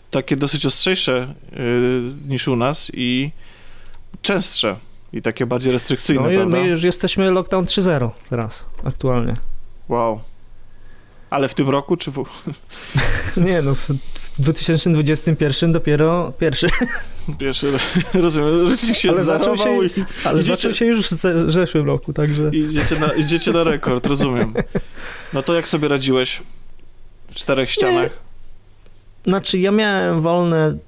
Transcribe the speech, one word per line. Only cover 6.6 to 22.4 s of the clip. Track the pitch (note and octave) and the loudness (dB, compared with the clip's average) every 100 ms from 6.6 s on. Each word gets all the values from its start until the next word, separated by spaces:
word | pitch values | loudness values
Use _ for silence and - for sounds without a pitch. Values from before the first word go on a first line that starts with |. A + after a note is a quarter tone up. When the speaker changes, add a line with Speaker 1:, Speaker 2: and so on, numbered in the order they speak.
| F3+ | 2
Speaker 2:
już | E3+ | 2
jesteśmy | F3 E3+ F3+ - F#3+ | 2 0 0 2 2
lockdown | F#3 F3 F#3+ F3+ | 2 2 0 0
trzy | - | 2
zero | F#3 D3+ A#2+ - - | 2 2 0 -4 -6
teraz, | A#2+ A2 - - - | -4 -4 -6 -8 -6
aktualnie. | C3 - C3+ B2 A#2 A#2 - - - - - | -4 -2 0 2 2 0 0 -2 -4 -10 -4
Speaker 1:
Wow. | A#2+ A#2 G#2+ - - - - - - - - - - - | 0 0 -2 -8 -14 -18 -18 -18 -18 -18 -18 -20 -18 -6
Ale | C#3 C3+ | -2 0
w | |
tym | - C#3 | 0 2
roku, | C#3 C#3 E3 | 2 0 -2
czy | - | -4
w | C#3 B2 - - - - - | -6 -8 -10 -12 -12 -14 -16
Speaker 2:
<laughs> | - C#3 B2+ - - - F3+ | -4 0 2 2 0 2 2
Nie, | F3 | 4
no, | C#3 C3+ | 2 0
w, | - | 0
w | C#3 - - - - | -2 -4 -6 -4 0
dwa | C#3 | 2
tysiące | D#3 - E3 F3+ | 2 2 2 4
dwudziestym | D#3 D3 D3+ - D#3 | 4 2 2 2 2
pierwszym | D3+ - E3+ | 2 2 2
dopiero | E3 D3+ D3 D#3 F3 D#3+ - | 2 4 4 4 2 -2 0
pierwszy. | C3+ C3+ F3 - B3 - | 0 2 2 2 0 -4
<laughs> | - - - D3 | -6 -6 -6 -2
Speaker 1:
Pierwszy, | C#3 C3 C#3+ C3+ - | -2 0 0 0 0
<laughs> | F3+ - | -2 0
rozumiem, | F#3+ E3+ D3+ D3 E3+ F3 | 2 2 2 2 4 4
rzecznik | C4 A3+ - | 2 2 2
się | F3+ | 2
Speaker 2:
Ale | E3+ | 4
zaczął | E3 D#3+ - - | 2 2 2 2
Speaker 1:
zarował | - G3 F#3 | 2 2 0
Speaker 2:
się, | G3 | -2
Speaker 1:
i | F#3+ - - | -4 -4 0
Speaker 2:
ale | D#3 | 2
Speaker 1:
idziecie | F#3 - | 2 0
Speaker 2:
zaczął | A3+ | 0
się | G#3+ A#3 | 2 2
już | A#3 F#3+ | 2 2
w | |
ze-, | D#3+ F#3 E3 E3+ | 0 2 2 2
w | |
zeszłym | E3 E3+ D#3+ C#3+ | 2 2 2 2
roku, | C#3 - | 0 -2
także | D3+ D3+ D3 | -2 0 2